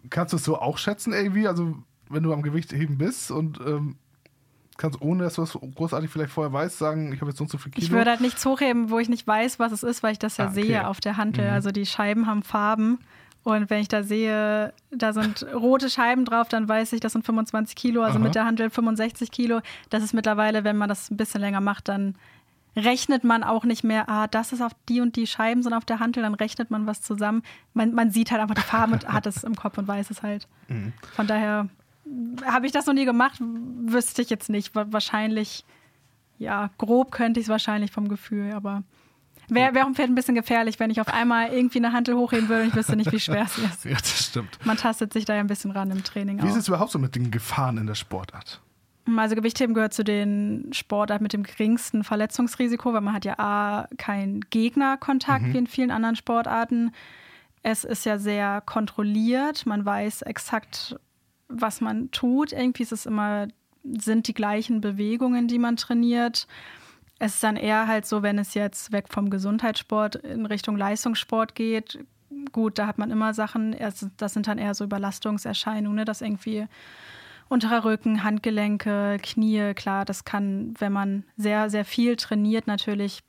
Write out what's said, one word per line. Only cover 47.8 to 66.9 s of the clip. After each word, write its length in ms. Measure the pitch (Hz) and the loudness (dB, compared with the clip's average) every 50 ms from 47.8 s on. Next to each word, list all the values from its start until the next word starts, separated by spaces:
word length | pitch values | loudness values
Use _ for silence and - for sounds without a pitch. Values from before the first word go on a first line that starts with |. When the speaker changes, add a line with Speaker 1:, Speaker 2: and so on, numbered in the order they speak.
| 107 | -2
Speaker 1:
der 80 | 107 107 | -4 -4
Sportart? 680 | - - - - 92 92 - - - - - - - _ _ _ _ _ _ _ _ _ - 226 | -6 -6 -6 -6 -8 -8 -8 -12 -16 -18 -18 -18 -20 _ _ _ _ _ _ _ _ _ 0 0
Speaker 2:
Also 180 | 220 220 214 220 | 2 2 2 2
Gewichtheben 400 | 220 214 233 - - 269 233 226 | 2 2 2 2 2 2 2 4
gehört 200 | 220 220 214 - | 4 2 2 2
zu 100 | - 214 | 0 0
den 640 | 214 208 208 208 208 202 208 208 208 214 220 277 294 269 | 2 2 2 2 2 2 2 0 0 -2 -2 -4 -6 -8
Sportarten 500 | - - - 208 208 208 208 208 208 214 | -8 -6 -2 0 0 0 2 0 0 0
mit 100 | 208 - | 0 -2
dem 100 | 208 202 | -2 -4
geringsten 600 | - - - 220 214 233 233 - - - 214 208 | -4 -2 0 2 2 2 2 0 0 -2 -2 0
Verletzungsrisiko, 880 | - 214 208 214 220 - - 240 233 - - 254 240 233 233 - 254 233 | 0 0 0 0 0 0 0 0 0 0 0 0 0 0 0 0 0 0
weil 80 | 214 | 0
man 140 | 208 202 220 | 0 0 -2
hat 100 | 202 - | -2 -2
ja 140 | 196 - - | -4 -4 -2
A, 500 | 214 208 208 208 208 208 208 208 - - - | -2 0 0 0 0 0 -2 -4 -4 -6 -10
keinen 460 | - - - 202 202 196 196 202 208 214 - | -8 -6 -4 -2 -2 -2 -2 -2 -4 -4 -2
Gegnerkontakt 960 | - 226 220 240 - 285 277 269 269 262 - - 269 262 - - 277 262 233 | 0 2 2 2 2 2 2 2 2 0 0 0 0 0 2 2 2 2 2
Speaker 1:
Mhm. 60 | 247 254 | 2 2
Speaker 2:
wie 40 | 254 | 2
in 80 | 247 | 0
vielen 240 | 240 - - 254 247 | 0 0 0 0 0
anderen 240 | - 220 226 226 226 | 0 0 0 0 -2
Sportarten. 760 | 220 - - 233 233 226 - - 226 233 226 247 233 233 233 - - - - - - - - - - - _ _ _ - | -2 -2 0 0 0 0 0 0 0 0 0 0 0 0 0 -2 -6 -14 -20 -20 -20 -20 -20 -20 -20 -20 _ _ _ -4
Es 220 | 220 220 - - | -2 -2 -2 -2
ist 200 | - 233 - - | -4 -4 -4 -2
ja 140 | 220 208 202 | -2 -2 0
sehr 420 | 202 208 208 202 202 202 202 208 - | 0 0 0 0 0 0 0 -2 -4
kontrolliert. 960 | - - 226 214 196 - - 208 208 208 214 220 233 247 262 277 302 302 - - | -4 -2 -2 -2 -2 -2 -2 -2 0 2 2 2 2 2 2 2 0 -2 -2 -2
Man 180 | 233 208 208 202 | -2 -2 0 0
weiß 360 | 202 202 202 208 214 - - - | 0 -2 -2 -2 -4 -6 -6 -8
exakt, 720 | - 214 - - - - 220 - - - - - - 247 - _ _ _ _ _ _ _ _ _ - | -10 -10 -10 -6 -4 -4 -4 -4 -6 -10 -10 -10 -10 -12 -14 _ _ _ _ _ _ _ _ _ -12
was 320 | 254 233 233 220 208 - | -6 -4 -4 -4 -2 -2
man 300 | 220 220 214 220 247 262 | -4 -2 -2 -4 -4 -6
tut. 420 | - - - 240 247 269 302 294 - | -4 -2 0 2 2 2 2 0 -2
Irgendwie 300 | - 247 254 247 - 240 | -2 0 0 0 -2 -4
ist 100 | 226 226 | -6 -6
es 140 | 220 - | -8 -6
immer, 420 | - 214 214 208 208 208 208 208 208 - _ _ _ _ _ - | -4 -2 -2 0 0 -2 -2 -4 -6 -8 _ _ _ _ _ -10
sind 460 | 269 233 220 - 220 220 226 220 - | -8 -8 -4 0 0 2 2 2 0
die 60 | 220 | -2
gleichen 480 | - 214 208 208 214 220 - 240 214 208 | -2 -2 0 0 0 0 0 0 0 0
Bewegungen, 640 | 208 196 196 208 208 226 240 262 254 247 240 240 233 | -2 -2 -2 0 0 0 0 2 2 2 2 2 2
die 100 | 240 240 | 2 2
man 200 | 240 240 240 226 | 2 2 0 0
trainiert. 680 | - - 240 233 233 240 240 240 240 240 233 - - - - - - - - - - - | -2 0 2 2 4 4 4 2 2 0 0 -2 -4 -6 -8 -20 -20 -20 -20 -20 -20 -20